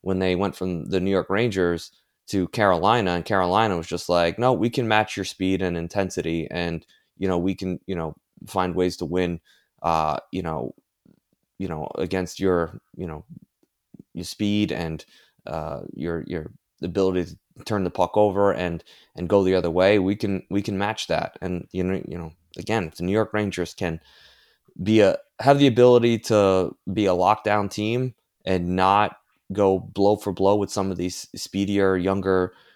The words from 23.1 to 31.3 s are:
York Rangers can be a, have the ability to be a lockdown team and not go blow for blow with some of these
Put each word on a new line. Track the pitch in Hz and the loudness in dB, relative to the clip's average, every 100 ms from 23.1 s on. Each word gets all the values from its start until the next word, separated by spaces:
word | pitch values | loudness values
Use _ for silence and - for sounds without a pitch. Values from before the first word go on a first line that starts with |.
York | 104 104 | 0 0
Rangers | 107 104 92 85 | -2 -4 -4 -8
can | - 90 82 _ _ - _ _ _ _ - | -4 -6 -6 _ _ -20 _ _ _ _ -8
be | 92 110 | 2 4
a, | 98 - - - | 4 2 -8 0
have | 131 143 | 4 6
the | 139 | 6
ability | 117 123 123 117 113 | 6 6 8 4 0
to | - 107 98 92 90 - - | 2 4 6 4 0 -6 -6
be | 95 98 | 0 2
a | |
lockdown | 90 92 110 107 104 101 | 4 2 2 2 0 0
team | - 107 117 131 - _ _ - | -4 -2 -2 -4 -8 _ _ -2
and | 92 87 92 | 0 0 2
not | 92 101 104 - _ _ _ | 4 4 2 -4 _ _ _
go | 95 98 95 | 2 2 2
blow | 92 - 101 104 | -2 0 2 2
for | - | -2
blow | 90 95 104 | 0 2 2
with | 98 | 0
some | - 95 | -2 -4
of | 87 | -2
these | 90 - - | -6 -6 -14